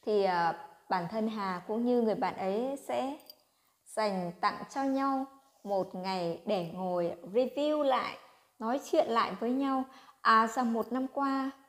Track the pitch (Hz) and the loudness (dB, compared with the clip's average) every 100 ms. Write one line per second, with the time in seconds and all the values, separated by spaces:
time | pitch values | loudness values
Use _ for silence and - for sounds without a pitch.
0 | - 208 190 175 170 165 - - _ 190 | 2 2 4 2 2 0 -10 -20 _ -2
1 | 175 220 220 220 196 180 175 220 240 247 | -2 -2 -2 -2 -4 -6 -4 -2 2 4
2 | 220 185 185 - 190 202 254 277 - 240 | 4 2 0 -2 -2 0 -2 -6 -4 -2
3 | 262 294 - - _ _ _ _ _ - | -2 -6 -16 -20 _ _ _ _ _ -2
4 | 214 190 175 180 208 - - 269 269 269 | 0 0 -2 0 -2 -2 -8 -2 0 0
5 | 269 269 269 - _ _ 202 196 185 190 | 0 0 -4 -12 _ _ -2 -2 -2 -4
6 | 185 185 170 165 - 208 170 180 185 180 | -4 -2 -2 -4 -2 -2 -2 -6 -2 0
7 | 170 - - 202 254 277 294 302 277 247 | 0 -4 -2 0 0 0 0 2 2 2
8 | - - - - _ _ 220 269 - 330 | 0 -8 -18 -20 _ _ -4 -4 0 2
9 | - 233 - 190 233 254 277 262 262 - | 4 2 0 -2 -2 0 0 0 -4 -10
10 | - - 220 220 226 247 240 226 214 254 | -20 -2 4 6 6 2 0 0 0 -2
11 | 262 277 277 269 269 - | -2 0 0 0 -2 -6